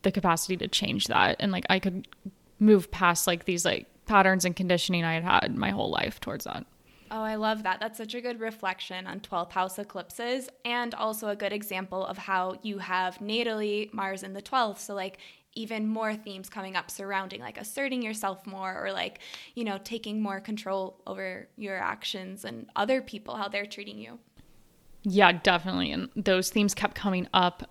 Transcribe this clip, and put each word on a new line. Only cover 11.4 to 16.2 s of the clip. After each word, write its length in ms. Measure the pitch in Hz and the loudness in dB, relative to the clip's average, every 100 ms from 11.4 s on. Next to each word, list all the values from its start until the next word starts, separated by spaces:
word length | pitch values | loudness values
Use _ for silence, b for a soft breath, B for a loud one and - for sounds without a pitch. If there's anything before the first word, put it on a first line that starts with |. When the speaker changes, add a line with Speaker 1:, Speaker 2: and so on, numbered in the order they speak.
| 202 | -4
Speaker 2:
example 520 | 202 208 185 190 185 | -4 -6 -8 -4 -4
of 120 | 190 190 | -4 -6
how 380 | - 190 185 190 | -2 0 0 -4
you 160 | 214 202 | -8 -8
have 400 | 185 185 185 180 | -2 0 -2 -4
natally 760 | 208 226 233 220 208 208 214 | -4 0 0 0 0 -2 -4
Mars 300 | 214 190 190 | -6 -6 -6
in 100 | 196 | -8
the 80 | 202 | -12
twelfth. 400 | 202 262 226 202 | -2 0 0 -2
So, 140 | - | -8
like, 220 | 202 190 190 B B B | -6 -6 -10 B B B
even 320 | - 214 220 | -10 -6 -4
more 300 | 214 220 220 | -2 -2 -2
themes 340 | 214 | -4